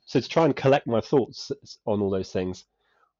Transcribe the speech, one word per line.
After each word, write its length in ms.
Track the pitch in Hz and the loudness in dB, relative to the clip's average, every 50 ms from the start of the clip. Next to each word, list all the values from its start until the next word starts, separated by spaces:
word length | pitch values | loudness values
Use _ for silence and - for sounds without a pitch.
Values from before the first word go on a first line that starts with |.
| _ | _
so 140 | - - 143 | -2 -2 -2
to 80 | 117 - | -2 0
try 160 | - 156 165 | 0 2 2
and 100 | 151 131 | 2 2
collect 300 | - - 135 135 147 - | 2 2 2 2 2 2
my 160 | - 117 110 110 | 0 -2 -2 0
thoughts 500 | - - 143 113 - 123 - - - 139 - - - - _ _ | 2 2 2 2 0 -6 -16 -10 -10 -10 -12 -12 -20 -20 _ _
on 160 | - 104 101 | -4 -2 0
all 100 | 104 98 | 0 0
those 220 | 98 95 92 - - | -2 -2 -4 -4 -4
things, 320 | 101 92 92 92 - - _ _ _ _ _ _ _ _ _ _ _ | -4 -4 -4 -6 -10 -16 _ _ _ _ _ _ _ _ _ _ _